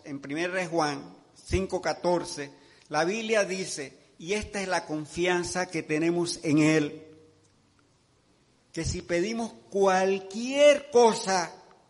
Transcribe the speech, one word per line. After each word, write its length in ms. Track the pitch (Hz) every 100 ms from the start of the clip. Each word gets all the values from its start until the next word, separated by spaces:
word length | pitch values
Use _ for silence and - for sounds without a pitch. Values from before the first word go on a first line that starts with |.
| -
en 160 | 139
primera 320 | 143 151 175
de 140 | 185 170
Juan 500 | 165 147 139 - - _
cinco 480 | - - 180 190 185
catorce. 720 | 160 147 175 175 - 147 139 - - _ -
La 140 | 151
Biblia 420 | 170 226 220 220 185
dice, 520 | 190 160 156 131 - _ -
"Y 140 | 165
esta 280 | 208 202 202
es 60 | 185
la 180 | 170 -
confianza 800 | 156 147 - 175 180 170 185 180
que 160 | 160
tenemos 580 | 156 156 165 175 170 -
en 160 | 165 151
Él, 480 | 151 156 147 - - - - _ _ _ _ _ _ _ _ _ _ _ _ _ _
que 140 | 165 156
si 160 | 180
pedimos 500 | - 175 208 233 226 - -
cualquier 1200 | 196 196 185 190 196 190 220 247 277 294 277 -
cosa 600 | 240 233 190 190 185 160 - - _